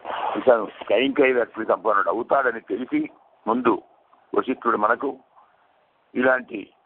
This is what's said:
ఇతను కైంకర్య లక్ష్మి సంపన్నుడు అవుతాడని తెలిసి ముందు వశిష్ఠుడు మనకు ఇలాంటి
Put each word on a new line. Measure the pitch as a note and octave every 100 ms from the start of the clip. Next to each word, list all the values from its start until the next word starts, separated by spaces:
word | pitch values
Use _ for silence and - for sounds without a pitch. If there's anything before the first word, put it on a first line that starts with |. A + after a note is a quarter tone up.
| - - - -
ఇతను | B2 A#2 G2+ - -
కైంకర్య | G#2 C3+ C3+ C3
లక్ష్మి | B2 A2 - G#2+
సంపన్నుడు | F#2+ G#2+ G2 E2+
అవుతాడని | G#2 B2 C#3 B2+ A2+
తెలిసి | - G2+ B2+ D3+ D3+ - _ _ -
ముందు | A#2+ B2 F#2 - _ _ _ _
వశిష్ఠుడు | - A#2+ B2+ A#2 G#2+
మనకు | G#2+ A#2 C#3 C3 _ _ _ _ _ _ _ _ _
ఇలాంటి | - C3 B2+ B2 G#2+ - _